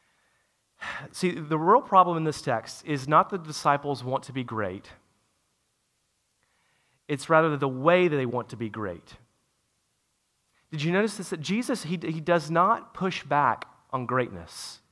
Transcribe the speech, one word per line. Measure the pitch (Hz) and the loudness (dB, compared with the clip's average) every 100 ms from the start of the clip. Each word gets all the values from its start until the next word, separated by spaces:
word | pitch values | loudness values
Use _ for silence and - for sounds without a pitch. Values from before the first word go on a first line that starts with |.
| _ _ _ _ _ _ _ _ | _ _ _ _ _ _ _ _
<sighs> | - - 147 | -12 -12 -12
See, | - 180 | -4 -2
the | 170 151 156 | -2 0 2
real | 170 247 | 6 4
problem | - 190 175 165 | 6 4 6 2
in | |
this | 156 - | -2 -2
text | 143 113 - - - | -2 -4 -4 -12 -6
is | 143 131 | -4 2
not | 156 190 | 4 4
the | 196 | -2
disciples | 160 147 156 143 143 123 | -8 -2 0 0 -2 -6
want | 123 131 | -4 -6
to | - | -6
be | 131 | -8
great. | 120 110 98 98 - - _ _ _ _ _ _ _ _ _ _ _ _ _ _ _ _ _ _ _ _ - | -6 -4 -6 -8 -14 -20 _ _ _ _ _ _ _ _ _ _ _ _ _ _ _ _ _ _ _ _ -8
It's | 143 - | -6 2
rather | 160 160 143 | 4 4 2
the | 139 | -2
way | 127 151 180 175 | 2 4 6 4
that | 147 | 2
they | |
want | 123 120 - | 0 -4 -6
to | 113 | -8
be | 113 | -8
great. | 107 98 85 - - _ _ _ _ _ _ _ _ _ _ _ _ _ _ _ | -6 -8 -8 -16 -20 _ _ _ _ _ _ _ _ _ _ _ _ _ _ _
Did | 156 | -4
you | 160 | 0
notice | 185 214 208 | 0 0 -4
this? | 175 | -8
That | 160 | -6
Jesus, | 147 214 247 240 | -2 -2 -2 -4
he, | 151 180 | -4 -4
he | 160 160 | -4 -4
does | 156 170 147 | 2 2 2
not | 165 190 233 - | 2 4 2 -4
push | - 185 - | -6 -4 -4
back | 139 147 131 107 - _ _ | 0 2 4 2 -6 _ _
on | 131 120 | -6 0
greatness. | 127 120 90 82 - - - _ | 0 0 -6 -14 -16 -16 -18 _